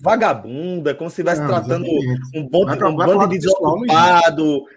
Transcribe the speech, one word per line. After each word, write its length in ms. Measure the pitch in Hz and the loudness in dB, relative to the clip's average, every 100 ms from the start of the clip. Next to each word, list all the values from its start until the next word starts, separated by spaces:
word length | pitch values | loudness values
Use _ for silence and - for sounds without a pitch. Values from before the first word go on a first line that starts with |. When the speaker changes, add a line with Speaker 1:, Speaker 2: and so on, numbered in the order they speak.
Speaker 1:
vagabunda, 960 | 156 220 202 120 101 135 180 180 147 139 | 0 2 0 -2 -8 -10 -8 -4 -4 -4
como 140 | 165 | -8
se 40 | |
estivesse 280 | 175 175 156 | -4 -2 -2
Speaker 2:
Não, 60 | 147 | -2
Speaker 1:
tratando 380 | - 123 170 175 | -2 -2 -4 -2
Speaker 2:
exatamente. 520 | 151 127 127 - 156 | -2 0 -4 -6 -10
Speaker 1:
um 100 | 135 | -2
bando, 160 | 170 190 | 0 0
Speaker 2:
Vai 120 | 151 | 0
pra, 120 | 190 | 0
Speaker 1:
um 60 | 156 | 2
Speaker 2:
vai 80 | 180 | 2
pro 80 | |
Speaker 1:
bando 60 | 196 | 2
Speaker 2:
lado 100 | 196 | 2
Speaker 1:
de 100 | 185 | 0
Speaker 2:
pessoal, 360 | 175 190 156 170 | 0 2 0 0
não 100 | 247 | 2
existe. 100 | 160 | 4
Speaker 1:
desocupado, 680 | 180 175 165 151 156 139 - | 6 6 4 2 0 -2 -6